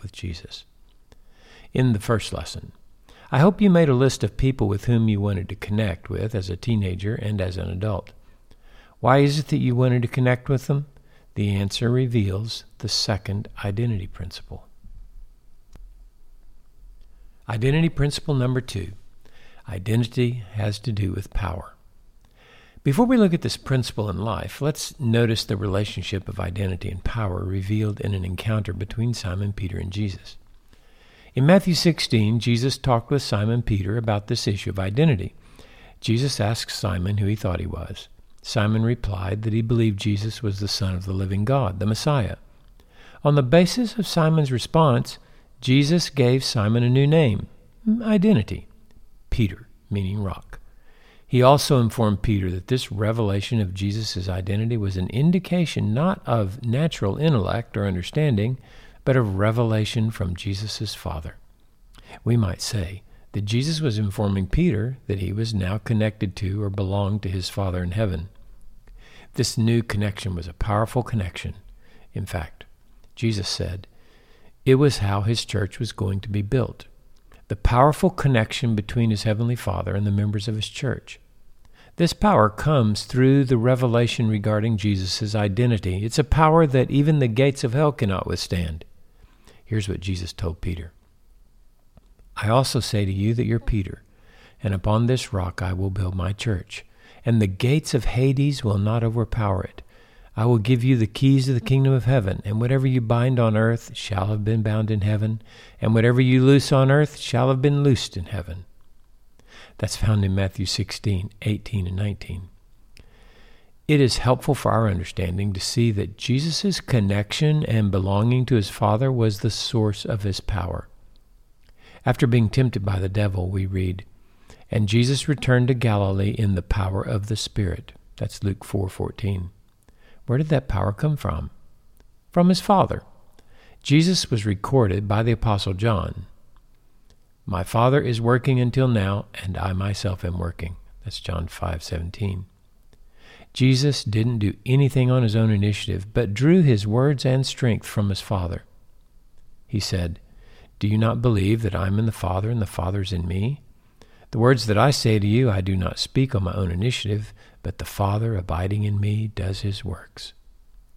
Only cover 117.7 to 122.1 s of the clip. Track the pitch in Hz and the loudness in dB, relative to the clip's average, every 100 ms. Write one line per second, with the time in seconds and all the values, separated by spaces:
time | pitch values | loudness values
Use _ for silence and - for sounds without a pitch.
117.7 | 110 101 95 95 101 117 127 123 120 95 | 2 2 0 0 2 2 2 2 2 0
118.7 | - 107 110 135 127 110 98 113 - - | -2 0 2 0 2 0 0 -2 -4 -2
119.7 | 117 107 101 - 110 101 95 - 98 87 | 0 0 -2 -4 -4 -4 -4 -4 -4 -4
120.7 | 90 - - - - - - _ _ - | -8 -10 -20 -20 -20 -20 -20 _ _ -20
121.7 | - - - - | -20 -20 -6 -2